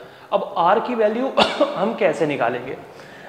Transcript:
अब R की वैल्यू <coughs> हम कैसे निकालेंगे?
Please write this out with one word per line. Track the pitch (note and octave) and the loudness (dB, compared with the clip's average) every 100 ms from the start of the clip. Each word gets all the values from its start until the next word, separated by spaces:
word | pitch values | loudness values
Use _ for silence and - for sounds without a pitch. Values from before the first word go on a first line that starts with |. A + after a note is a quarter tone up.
| - - - | -20 -20 -4
अब | G3+ - - | -2 -2 0
R | E3+ G#3+ | 4 4
की | A3 A#3+ | 2 0
वैल्यू | G#3+ A3 C4 - - | 2 2 0 2 2
<coughs> | - C#4+ - | 2 0 0
हम | G3+ A3 | -2 0
कैसे | F#3+ D3 D#3 | 0 2 -2
निकालेंगे? | C3+ A#2+ B2 B2+ D#3 - - - - | 0 -2 -2 -6 -12 -14 -20 -20 -20